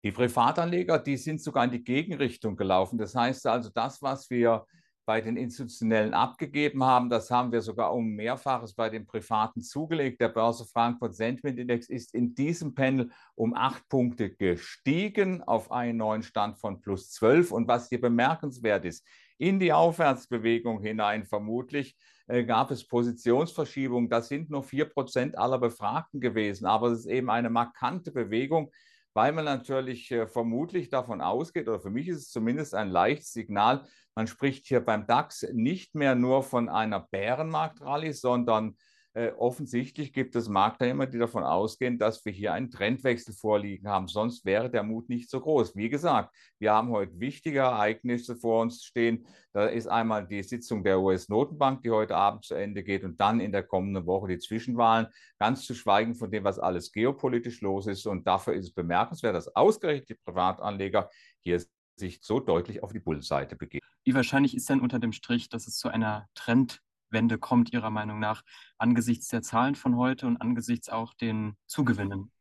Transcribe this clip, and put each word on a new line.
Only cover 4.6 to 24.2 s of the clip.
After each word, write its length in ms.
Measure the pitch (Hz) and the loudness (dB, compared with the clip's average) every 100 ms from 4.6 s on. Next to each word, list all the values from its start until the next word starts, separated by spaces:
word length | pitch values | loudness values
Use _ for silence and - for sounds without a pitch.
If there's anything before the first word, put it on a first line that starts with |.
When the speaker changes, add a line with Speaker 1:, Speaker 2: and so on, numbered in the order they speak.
| - _ _ _ - | 0 _ _ _ -2
Speaker 1:
bei 140 | 110 | 0
den 160 | 110 120 | 0 -4
Institutionellen 760 | 127 120 123 - 113 110 107 | -6 -8 -12 -2 2 4 4
abgegeben 720 | - 123 - 147 143 147 139 | 2 0 -2 -6 0 0 2
haben, 260 | 131 123 123 | 4 6 4
das 220 | 117 110 | 0 2
haben 200 | 123 123 | 0 2
wir 100 | 117 | 0
sogar 340 | 104 117 104 120 | -2 -2 0 0
um 140 | 113 | -2
Mehrfaches 680 | 104 110 131 139 123 113 - | -4 -4 -4 -2 -2 -4 -4
bei 160 | 113 | -4
den 160 | 110 98 | -4 -8
Privaten 560 | 110 - 110 110 - | -8 -2 0 0 -4
zugelegt. 580 | - 143 160 160 135 123 | -8 -8 -4 0 -2 2
Der 80 | 117 | 0
Börse 360 | 113 117 120 117 | 4 2 0 -4
Frankfurt 500 | - 120 120 117 92 | 0 0 0 -6 -2
Sentiment 420 | 113 131 147 123 | -2 -2 -4 -4
Index 320 | 123 120 117 | -2 -2 -2
ist 240 | 123 120 | -10 -6
in 220 | - 120 120 | -2 -2 0
diesem 400 | 143 170 156 135 | -2 -2 -4 0
Panel 340 | 135 135 120 - - | 0 2 -2 -6 -20
um 220 | - 113 - | -4 -2 0
acht 340 | 131 131 _ | -2 -2 _
Punkte 400 | 135 123 120 101 | 0 0 0 -4
gestiegen 1120 | - 95 85 - - 131 160 208 208 190 180 | 0 0 0 -4 -6 0 0 0 0 0 -2
auf 300 | - 113 - | 0 -2 0
einen 260 | 123 120 117 | -4 -2 0
neuen 240 | 107 110 | 0 -2
Stand 380 | 110 110 104 101 | -2 -2 -2 -4
von 200 | 107 98 | -8 -8
plus 300 | - 95 - | -6 -6 -6
zwölf. 420 | - 120 151 175 | 2 6 8 6
Und 160 | 104 120 | 2 2
was 220 | 120 - | 0 0
hier 100 | 120 | 0
bemerkenswert 840 | 123 117 127 160 151 127 117 101 90 | 2 4 4 2 -6 -4 0 2 0
ist, 180 | 85 _ - _ _ | -8 _ -20 _ _
in 200 | 165 196 | 0 2
die 140 | 180 | 4
Aufwärtsbewegung 1080 | 156 170 160 156 123 - 120 113 117 117 110 | 6 6 4 2 2 -2 -2 2 2 2 -4
hinein 440 | 107 110 104 107 104 | -4 0 0 0 -2
vermutlich, 720 | 104 104 117 127 143 135 _ _ _ - | -6 -4 -6 -4 -6 -6 _ _ _ -4
äh, 160 | 120 | -2
gab 260 | 117 117 131 | 2 2 0
es 180 | 131 - | -4 -2
Positionsverschiebungen. 1200 | 120 120 120 120 123 170 - 147 - 135 123 117 | 0 0 0 4 4 2 -2 -6 -4 -2 0 2
Das 160 | 117 | 0